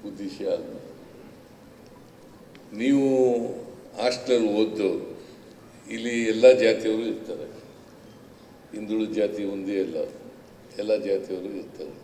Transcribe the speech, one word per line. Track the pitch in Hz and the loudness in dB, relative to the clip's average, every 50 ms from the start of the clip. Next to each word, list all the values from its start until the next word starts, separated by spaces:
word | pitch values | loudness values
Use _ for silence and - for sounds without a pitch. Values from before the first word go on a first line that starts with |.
| 104 104 | -12 -12
ಉದ್ದೇಶ | - - 101 92 - - - - - | -12 -10 -10 -10 -10 -6 -4 -4 -4
ಅದು. | - - - - - - - - - - - - - - - - - - - - - - - - - - - - - - - - - - - - - - - - - - - 104 104 | -4 -4 -10 -14 -14 -16 -16 -18 -20 -20 -20 -20 -20 -20 -20 -20 -20 -20 -20 -20 -20 -20 -20 -20 -20 -20 -20 -20 -20 -20 -20 -20 -20 -20 -20 -20 -20 -20 -20 -20 -20 -20 -16 -8 -2
ನೀವು | 117 135 139 139 135 135 131 131 127 127 120 120 117 135 - - - - - - - - - 101 | 2 4 4 4 4 4 4 4 4 4 4 2 -2 -4 -6 -10 -12 -14 -18 -18 -20 -18 -8 -2
ಹಾಸ್ಟೆಲ್ | 110 123 120 - - 135 127 117 113 107 104 104 | 0 0 0 -2 0 2 2 4 4 2 4 2
ಓದ್ದವ್ರು, | 110 110 107 107 101 92 87 - - - - - - - - - - - - - - - - - - - 113 | 2 2 0 0 0 0 0 -2 -6 -8 -14 -16 -18 -20 -20 -20 -20 -20 -20 -20 -20 -20 -20 -20 -14 -10 -8
ಇಲ್ಲಿ | 113 113 120 120 117 117 110 110 | -6 -4 -2 -2 0 0 2 2
ಎಲ್ಲ | 113 120 127 127 - 110 | 8 10 10 10 10 6
ಜಾತಿಯವರು | 117 - - - 113 110 110 117 110 - | 4 4 4 0 -2 0 0 -2 -4 -6
ಇರ್ತಾರೆ, | - - - 87 76 76 - - - - - - - - - - - - - - - - - - - - - - - - - - | -6 -8 -10 -10 -10 -10 -14 -16 -18 -20 -20 -20 -20 -20 -20 -20 -20 -20 -20 -20 -20 -20 -20 -20 -20 -20 -20 -20 -20 -20 -16 -12
ಹಿಂದುಳಿದ | 107 107 104 110 110 107 98 - 107 | -12 -6 -4 -2 -2 -2 -2 0 0
ಜಾತಿ | 104 101 107 104 101 98 101 | 0 0 0 -4 -6 -4 -6
ಒಂದೇ | 98 95 98 101 98 92 | -4 -4 -2 -2 -2 -2
ಅಲ್ಲ, | 82 80 78 73 - - - - - - - - - - - - - - - | -2 -2 -6 -6 -6 -8 -16 -18 -20 -20 -20 -20 -20 -20 -20 -20 -18 -10 -8
ಎಲ್ಲ | 104 107 110 104 90 | -2 0 0 -2 0
ಜಾತಿಯವರು | 98 98 95 95 - 95 90 90 98 98 92 82 | -2 -2 -2 -2 -6 -8 -8 -8 -8 -10 -10 -12
ಇರ್ತಾರೆ. | - - - 78 78 80 - | -14 -14 -14 -14 -14 -14 -18